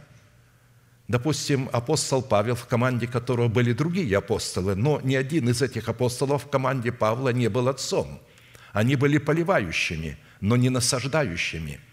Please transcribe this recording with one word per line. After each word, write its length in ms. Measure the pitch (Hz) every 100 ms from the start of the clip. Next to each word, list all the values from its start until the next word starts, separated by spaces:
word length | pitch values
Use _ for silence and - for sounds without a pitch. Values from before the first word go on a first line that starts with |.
| - - _ _ _ _ _ _ _ _ -
Допустим, 560 | 120 151 147 - 135 131
апостол 480 | 120 135 151 - 131
Павел, 320 | 123 104 110
в 100 | 120
команде 420 | - 120 127 120 117
которого 420 | 120 120 120 120
были 260 | 123 120
другие 420 | 113 156 180 135 98
апостолы, 580 | - 95 - 98 92
но 240 | 95 143 143
ни 100 | 131
один 320 | 135 131 160 120
из 100 | 120
этих 300 | 127 113 110
апостолов 540 | - 123 120 139 143
в 40 | -
команде 420 | 135 131 135 117
Павла 440 | 120 107 120 135
не 140 | 120 117
был 200 | 123 123
отцом. 500 | 143 - 180 71 71 - - - - -
Они 240 | 98 120 139
были 220 | 143 147
поливающими, 960 | 147 160 170 170 90 - - 78 78 - - -
но 160 | 98 123
не 140 | 127
насаждающими. 1120 | 127 120 127 135 156 117 87 - 80 76 69 -